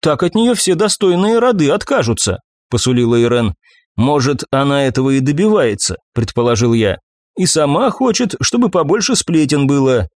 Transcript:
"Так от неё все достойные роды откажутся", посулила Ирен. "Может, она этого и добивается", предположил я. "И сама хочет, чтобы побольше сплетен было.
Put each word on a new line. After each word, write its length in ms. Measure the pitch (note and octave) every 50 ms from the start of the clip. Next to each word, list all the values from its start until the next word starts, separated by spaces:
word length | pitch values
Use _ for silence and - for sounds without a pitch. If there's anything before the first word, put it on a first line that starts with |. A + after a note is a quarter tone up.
"Так 220 | - D#3+ D3+ C3+ F3+
от 100 | F3 -
неё 220 | G#3+ A3+ A#3+ B3
все 200 | - - - F#3
достойные 640 | E3 G#3 G#3 - - G#3 F#3+ F3 F3 F#3+ G#3 A3+ A#3
роды 300 | A#3 B3+ A#3+ F#3+ D#3 C#3
откажутся", 720 | D#3 G#3 - - - B3+ C#3+ A2 A2+ - - - F2+ - _ _ _ _ _ _
посулила 520 | - A#2+ - B2+ B2+ A#2+ A#2+ A#2 A#2+ A#2
Ирен. 320 | A#2+ A#2 A#2+ A#2+ A#2 G#2+ - _ _ _ _ _ _ _ _
"Может, 480 | - G#2+ C3+ D3 D3 B2 C#3 C#3+ - - -
она 360 | - C3+ C#3 C#3+ C#3+ C#3+ C#3
этого 240 | C3 B2 - B2+ C3+
и 100 | C3+ C3+
добивается", 760 | C3 C3 D3 D3 G3 G#3+ G#3+ G#3 C#3+ A#2 G#2 - - - - - _ _ _
предположил 600 | - A2+ - - - A#2+ B2 A#2+ G#2+ A#2+ A#2+ A#2
я. 260 | A#2 A2 G2+ F#2 - _ _ _ _ _ _ _ -
"И 80 | F#3
сама 440 | F3 - D#3+ D3+ C#3+ C#3+ E3+ B3 C4
хочет, 460 | F#3+ - B3+ B3+ A3 - B3 G3+ - -
чтобы 280 | - - - A#3+ A#3+ A3+
побольше 460 | - F#3 B2+ C#3 F3 A#3 F#3+ - C4
сплетен 520 | - - - E3+ D#3+ D#3 C#3 D3+ D3 C#3+ C3+
было. 400 | C#3 C#3+ C3+ C3+ C3 A#2 G2+ D#2+ _